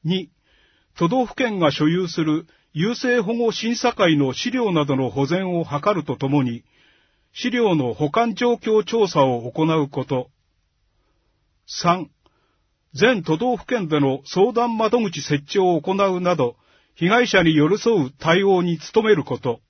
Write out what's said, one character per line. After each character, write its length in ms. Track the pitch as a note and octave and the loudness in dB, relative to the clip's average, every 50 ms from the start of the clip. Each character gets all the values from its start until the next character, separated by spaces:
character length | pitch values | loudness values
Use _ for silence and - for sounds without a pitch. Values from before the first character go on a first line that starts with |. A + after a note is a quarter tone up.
| _ | _
二、 260 | D#3 D#3 - E3 - _ _ _ _ _ _ _ _ _ _ _ _ _ | -2 -4 -4 -4 -8 _ _ _ _ _ _ _ _ _ _ _ _ _
都 120 | - E3+ E3+ | -2 -2 0
道 160 | A#3 C4 B3 | 0 0 -2
府 100 | G#3+ - | -2 -2
県 240 | - C4 A#3 G#3+ F#3+ | -4 -4 -4 0 0
が 140 | E3+ D3 | 0 0
所 160 | - - D3+ D#3 | 2 2 0 2
有 200 | E3 F3+ F#3 E3+ | 2 0 -2 -4
す 120 | E3+ - | -4 -4
る 260 | D#3+ D#3 D3+ D#3+ E3 _ _ _ _ _ | -2 -2 -2 -4 -4 _ _ _ _ _
優 220 | _ D3+ E3+ G#3+ A#3+ | _ -4 -2 -2 -2
生 260 | - - B3+ A#3+ B3 | -2 -2 0 0 0
保 140 | G3 F#3 A#3 | 0 -2 -4
護 160 | A#3 A#3+ A3+ | -2 -2 -2
審 240 | G3 - - A3+ A#3+ | -2 -2 -4 -4 -4
査 180 | - - A#3+ | 0 -2 -2
会 240 | A#3 - G3+ E3+ D#3+ | 0 2 2 2 4
の 160 | C#3+ C#3 C3 | 2 2 0
資 180 | B2+ - - A#3+ | -2 -4 -6 -4
料 200 | A3 B3+ A#3+ G#3 | -2 0 0 0
な 140 | F3+ D#3+ D3 | 0 0 0
ど 120 | C#3 C#3+ | 0 0
の 140 | C3 C3 B2 | -2 -2 -2
保 160 | G2 C#3 C#3 | -2 -2 -2
全 320 | C3 F3 F#3 F#3+ F#3 F3+ E3+ | 0 0 -2 -2 -2 -4 -4
を 60 | E3 | -4
図 300 | - C#3+ C#3+ C#3+ G3+ G#3 | -4 -6 -2 -2 0 -2
る 100 | F3 D3+ | -2 -4
と 120 | - B2+ | -6 -6
と 120 | - C#3+ C3+ | -4 -2 0
も 140 | C#3 D3 | 0 0
に、 220 | C3 B2 A#2 A#2 _ _ _ _ _ _ _ _ _ _ _ _ _ _ | 0 0 -4 -8 _ _ _ _ _ _ _ _ _ _ _ _ _ _
資 180 | _ - - B3 | _ -8 -6 -4
料 240 | G#3+ B3 A#3 G#3 F3 | 0 0 2 2 2
の 200 | D3+ C3 A#2+ A2 | 2 0 -2 -2
保 160 | - D3+ C#3+ | -2 -4 -2
管 240 | D3 A3+ A#3 A#3 G3+ | 0 0 0 0 -2
状 200 | - B3 A#3+ A#3+ | -2 0 0 0
況 300 | A#3 - A3+ A3 G#3+ G#3 | 0 -2 0 0 2 0
調 240 | - A3+ A3+ G#3 F3+ | 0 0 0 0 2
査 160 | - D#3 C#3 | 2 2 2
を 260 | C3 B2 A#2+ A2+ B2 | 2 2 -2 -6 -8
行 140 | - - D#3+ | -4 -2 0
う 240 | E3 D#3+ D#3+ D3 C#3 | 0 2 0 -2 -2
こ 160 | - C#3+ C3 | -4 -8 -6
と。 260 | - C#3+ B2+ B2 _ _ _ _ _ _ _ _ _ _ _ _ _ _ _ _ _ _ _ _ _ _ _ _ _ _ _ _ | -4 -4 -6 -6 _ _ _ _ _ _ _ _ _ _ _ _ _ _ _ _ _ _ _ _ _ _ _ _ _ _ _ _
三、 440 | - - - - F3 F3 F#3 E3 - _ _ _ _ _ _ _ _ _ _ _ _ _ _ _ _ - | -16 -12 -4 0 0 0 0 -4 -12 _ _ _ _ _ _ _ _ _ _ _ _ _ _ _ _ -2
全 280 | C3 F#3+ A#3+ C4 G3 | 0 2 2 2 0
都 160 | E3 - D#3+ D#3+ | -2 -4 -2 -2
道 180 | A3+ B3+ B3 | 0 -2 -2
府 80 | F3+ - | -4 -4
県 240 | - C4 A#3 F#3+ D#3 | -4 -4 -4 -2 -2
で 120 | D#3 D3 | 0 2
の 200 | C#3+ C3+ C3+ C3+ - | 2 0 0 -4 -8
相 260 | - - F3+ G3 B3 | -6 0 2 2 2
談 240 | A3+ A#3 A#3+ A#3+ A3+ | 2 0 0 0 0
窓 240 | G#3+ A3+ G#3+ A3+ B3 | -2 0 2 2 2
口 220 | A3+ G3 E3+ D3+ | 0 0 -4 -8
設 360 | C#3 - D3+ C#3+ C#3+ - - G3+ | -4 -4 -4 -4 -4 -2 0 2
置 0 | |
を 220 | F#3 F3+ F3 D#3+ | 2 2 2 0
行 120 | D3+ F3+ | 0 -2
う 280 | F#3+ G3 G3+ G3 F#3 F3+ | 0 0 0 0 0 0
な 160 | F3+ F3 F3+ | 0 0 0
ど、 200 | D#3 C3 A#2+ A#2+ _ _ _ _ _ _ _ _ | 0 0 -2 -2 _ _ _ _ _ _ _ _
被 140 | - E3 F3+ | -2 0 2
害 180 | G#3+ A#3+ B3 | 4 4 2
者 160 | - - F#3+ | 4 4 4
に 140 | F3 E3 D#3+ | 4 4 4
寄 100 | D3+ D3 | 4 4
り 120 | D#3+ F#3+ G#3 | 4 2 2
添 300 | - A#3 A#3 G3 C#3 B2+ | 2 2 2 2 0 -2
う 20 | |
対 340 | - _ - D#3+ E3 F#3 G3 | -6 _ 0 2 2 4 4
応 180 | G3 F#3+ F3+ | 4 2 2
に 160 | F3 F3 E3+ D3+ | 2 0 -2 -4
努 240 | - - - A3 | -8 -2 -2 0
め 120 | G#3+ A3 G#3 | 4 4 2
る 100 | D#3+ C3+ | 2 2
こ 140 | - B2+ A#2+ | -4 -8 -6
と。 220 | - C3 A#2 - _ | -4 -6 -6 -6 _